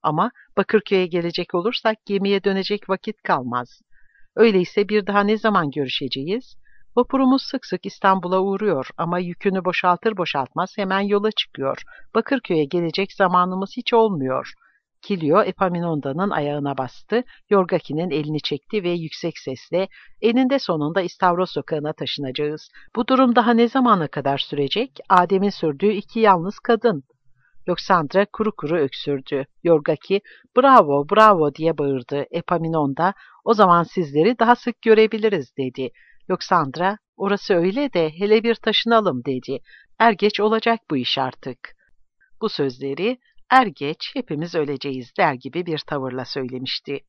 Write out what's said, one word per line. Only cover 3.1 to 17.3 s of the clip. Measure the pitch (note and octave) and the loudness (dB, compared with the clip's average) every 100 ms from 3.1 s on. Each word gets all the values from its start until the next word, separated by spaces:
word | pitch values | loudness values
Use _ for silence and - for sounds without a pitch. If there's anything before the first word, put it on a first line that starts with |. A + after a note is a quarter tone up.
| - | -10
kalmaz. | - D#3+ B2+ B2 A#2+ _ _ - - _ - - | -2 -2 -2 -6 -6 _ _ -20 -20 _ -12 4
Öyleyse | A3+ F#3+ F3 - G3+ | 4 4 0 -2 0
bir | G#3 G3+ | -2 0
daha | G3+ | 0
ne | G3+ G#3+ | 2 0
zaman | A3 G3+ D3+ | 0 0 -2
görüşeceğiz?" | C#3+ C3 - C3+ C3+ D3 A3+ - - - - - - | -4 -6 -6 -8 -8 -6 -8 -8 -20 -20 -20 -4 -2
"Vapurumuz | B3 C4+ C4 C4+ | 0 2 2 2
sık | - C4 - | -2 -10 -8
sık | F#3 G3 | -10 -10
İstanbul'a | - G3 F#3+ F3 F#3+ | 0 2 2 0 0
uğruyor | G3 G3 G#3 D3+ C3 - | 0 -2 0 -2 -4 -6
ama | E3 F3 | -4 -4
yükünü | F3+ F3 G3+ F#3+ F3+ | -6 -4 -2 0 -2
boşaltır | E3+ F3+ F3 A3+ G3+ | 0 0 2 -2 -2
boşaltmaz | E3 C#3+ C3 D#3+ F#3 - | -4 -4 -4 -6 -6 -4
hemen | F#3+ F#3+ | -2 -2
yola | G3+ G3+ G#3+ | 0 0 0
çıkıyor. | G#3+ - - C3+ - - - - A3 | -4 -8 -6 -6 -6 -12 -20 -4 -4
Bakırköy'e | - C4+ - E3 C#3+ | -2 -4 0 0 0
gelecek | F3 E3+ D#3 G3 | -2 -2 -4 -6
zamanımız | - F#3 F3+ F3+ F#3 G3 - | 0 2 4 0 -2 -8 -8
hiç | - | 0
olmuyor." | A#3+ A3 E3+ C3 C3 - - _ _ _ _ | 2 2 0 -4 -4 -6 -18 _ _ _ _
Kilio | - G3 D#3 F3+ | -8 -4 2 2
Epaminonda'nın | F#3+ - F#3+ F3 E3+ D#3 C#3 C#3+ G3+ | 2 -2 -2 -2 -2 -4 -4 -4 -2
ayağına | - D3 D3 C#3+ C3+ | -2 -4 -4 -4 -6
bastı, | C3 - - A3+ B3+ | -8 -12 -4 -4 -4